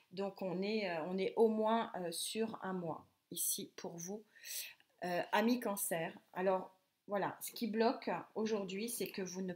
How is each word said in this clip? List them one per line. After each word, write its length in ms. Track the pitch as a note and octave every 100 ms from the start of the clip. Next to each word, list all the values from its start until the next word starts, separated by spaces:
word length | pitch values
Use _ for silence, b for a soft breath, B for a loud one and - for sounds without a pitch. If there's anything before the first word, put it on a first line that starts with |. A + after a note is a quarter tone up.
| B
Donc 300 | F3+ G3 F#3+
on 200 | F#3+ F3+
est, 280 | G3 A3 F#3+
euh, 140 | E3
on 140 | F3 F#3+
est 160 | F#3+ -
au 120 | A3+
moins, 440 | A3 G#3+ A3+ - F#3
euh, 140 | E3+
sur 480 | E3+ - A3 A3 -
un 100 | F#3+
mois 340 | F#3 E3+ - - _ _
ici 400 | F3 - - - -
pour 200 | F#3 E3+
vous. 280 | E3+ G#3+ B B B B B B _ _
Euh, 180 | F3+ F3 -
amis 280 | G#3 A3 B3
Cancer, 560 | A3 G3+ - E3+ E3+ - _
alors 420 | F3 F#3 F#3 - _ _ _ -
voilà, 320 | G3+ D#3+ -
ce 100 | -
qui 160 | - A3+
bloque 420 | G#3+ A3+ B3 - F3 -
aujourd'hui, 540 | - A3 A3 F#3+ F#3+ A#3
c'est 200 | - -
que 140 | -
vous 200 | F#3 F3+
ne 100 | F#3+